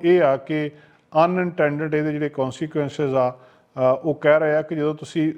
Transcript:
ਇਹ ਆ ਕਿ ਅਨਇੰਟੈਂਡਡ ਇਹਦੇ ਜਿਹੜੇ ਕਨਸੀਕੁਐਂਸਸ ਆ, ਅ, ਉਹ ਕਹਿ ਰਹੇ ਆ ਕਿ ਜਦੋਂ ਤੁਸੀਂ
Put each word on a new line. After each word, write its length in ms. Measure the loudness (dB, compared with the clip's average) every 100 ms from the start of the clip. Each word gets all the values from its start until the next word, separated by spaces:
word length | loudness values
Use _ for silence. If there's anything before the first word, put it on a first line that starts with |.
ਇਹ 200 | 2 4
ਆ 140 | 4 2
ਕਿ 340 | -2 -4 -6 -8 _ _ _ 2
ਅਨਇੰਟੈਂਡਡ 720 | 2 2 -2 0 0 0 -2
ਇਹਦੇ 180 | -2 -2
ਜਿਹੜੇ 160 | -2 -4
ਕਨਸੀਕੁਐਂਸਸ 720 | -2 -4 -4 -6 -4 -4 -4
ਆ, 380 | -2 0 0 -2
ਅ, 600 | -14 _ _ 0 2 2
ਉਹ 100 | 0
ਕਹਿ 240 | 0 2 4
ਰਹੇ 160 | 2
ਆ 80 | 0
ਕਿ 120 | -2
ਜਦੋਂ 200 | -4 -4
ਤੁਸੀਂ 380 | -4 -6 -2 -2